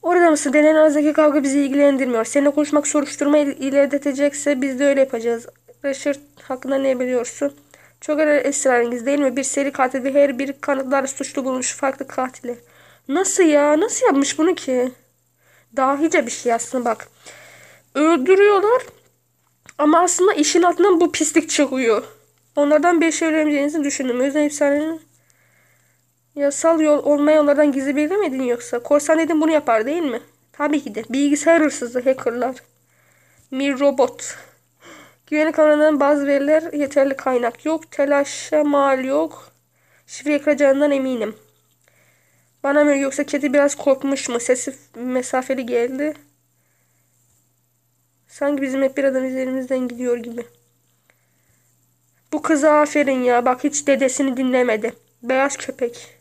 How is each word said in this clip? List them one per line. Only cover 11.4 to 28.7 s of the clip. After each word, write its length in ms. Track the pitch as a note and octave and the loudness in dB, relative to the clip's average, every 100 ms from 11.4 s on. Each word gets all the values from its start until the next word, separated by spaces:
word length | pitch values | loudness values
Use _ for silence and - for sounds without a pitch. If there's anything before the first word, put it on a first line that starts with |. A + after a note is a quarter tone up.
| C4 | -4
bulmuş 300 | C4 B3+ - | -4 -6 -4
farklı 320 | C#4 C4+ C4+ | -4 -4 -10
katili. 500 | - B3+ - A#3 A#3+ _ _ _ _ _ | -6 -8 -8 -14 -14 _ _ _ _ _
Nasıl 360 | C#4+ F#4+ - | -4 -2 2
ya? 360 | E4+ D4 D4 D4+ | 4 4 4 2
Nasıl 260 | G#4+ - B4 | 0 0 2
yapmış 320 | C#4 C#4 - | 2 0 0
bunu 180 | D#4+ F4 | 0 0
ki? 360 | - B3+ B3+ B3+ _ _ _ _ _ _ _ A3+ | -2 -2 -2 -6 _ _ _ _ _ _ _ -2
Dahice 480 | C4 C#4 D#4+ E4+ A#3+ | 0 0 0 0 -2
bir 60 | |
şey 220 | - B3 | -4 -2
aslında 320 | A#3 - C4 A#3+ | -2 -4 -6 -4
bak. 220 | A3 - _ - - - - - - _ - | -6 -8 _ -20 -20 -20 -20 -20 -20 _ 0
Öldürüyorlar 880 | D#4 E4+ C4+ F#4+ G4+ G4+ G4+ B4+ - - _ _ _ _ _ _ _ - | 2 2 4 4 6 4 2 0 -2 -20 _ _ _ _ _ _ _ -2
ama 220 | D4+ E4 | 2 4
aslında 340 | F4 F4 F#4 | 2 2 2
işin 280 | G4+ D4 F4+ | 2 0 2
altından 400 | F4 F4 F#4 F4 | 2 2 2 4
bu 100 | E4+ | 2
pislik 380 | - D4+ E4 D#4+ | 0 0 0 0
çıkıyor. 540 | - C#4+ C4 A#3+ G#3+ B3 - _ _ _ - | -2 0 0 0 0 -2 -20 _ _ _ -2
Onlardan 460 | C#4+ D4+ E4 F4 | 2 4 4 4
bir 100 | E4 | 2
şey 160 | D#4 E4 | 0 0
öğreneceğinizi 560 | D#4 D4+ D4 C#4+ D#4 | 0 0 0 -2 -2
düşündüm. 380 | C#4+ C#4 B3+ B3 | -4 -4 -4 -2
O 20 | |
yüzden 200 | C4 C#4+ | 0 0
efsanenin 580 | D4 D4 C#4+ C#4+ D#4 E4 _ _ _ _ _ _ _ _ _ _ _ _ _ - | -2 0 0 0 -2 -8 _ _ _ _ _ _ _ _ _ _ _ _ _ -2
yasal 460 | C#4+ C#4+ D#4+ E4 | -2 0 0 2
yol 220 | D#4 D4 | 4 2
olmaya 380 | - D4 D4 D#4 | 2 2 4 4
onlardan 300 | D4 C#4+ D4+ | 4 4 2
gizli 240 | C4+ C4+ C#4+ | 2 -2 -2
bilgi 220 | D4+ G4 | -2 0
mi 80 | F#4+ | -2
edin 180 | C4 | -2
yoksa? 360 | B3+ A#3 - | -4 -4 -4